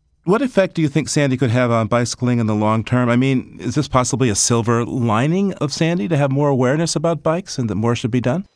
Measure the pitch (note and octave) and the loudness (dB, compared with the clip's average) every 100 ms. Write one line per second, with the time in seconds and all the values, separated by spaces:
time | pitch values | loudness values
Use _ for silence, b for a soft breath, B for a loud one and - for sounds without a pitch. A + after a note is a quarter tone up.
0 | _ _ - A3 C4 - F#3+ - D#3 D#3 | _ _ 0 0 2 0 0 0 0 0
1 | B2 D3+ C#3+ B2+ C3 A#2+ B2 A#2 A2 A#2+ | 0 0 0 2 0 2 2 2 2 0
2 | A#2+ - B2 A#2+ A2 G#2+ G#2 A2+ G#2+ B2 | -2 -2 0 0 0 0 2 0 0 0
3 | B2 A#2+ C3+ C3 F#2 F2 F#2 C3 C3+ C3 | 2 2 2 0 -4 -10 -6 -4 0 0
4 | B2 A#2 B2+ G2 - A#2+ A2 A#2 A#2+ A#2+ | 0 0 0 0 0 0 2 0 0 -2
5 | A#2 G#2+ C#3+ F3+ G3 - C#3+ - E3 F3 | 0 0 0 0 -2 -2 -4 -2 -2 -2
6 | G3+ D3+ C#3+ C3+ D3 C3+ B2 D#3 E3 D#3+ | -2 0 0 2 2 2 2 2 0 -2
7 | E3 D#3 D#3+ E3 - - A#2 F#2+ A#2 A#2+ | -2 -2 -2 -4 -4 -6 -4 0 0 0
8 | A#2+ B2+ B2 D#3 - | -2 -2 0 -2 -4